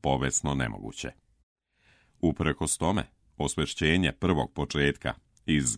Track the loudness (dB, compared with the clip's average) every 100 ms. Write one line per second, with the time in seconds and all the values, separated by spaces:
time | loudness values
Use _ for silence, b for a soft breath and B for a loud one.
0 | 0 0 0 0 -2 -2 -2 -6 -12 -10
1 | -12 -12 _ _ _ _ _ b b b
2 | b _ 0 2 0 0 -2 0 0 0
3 | -4 _ _ -6 -4 -2 -4 0 2 4
4 | 2 0 0 0 0 -4 -4 2 2 0
5 | -4 -8 _ _ 0 2 2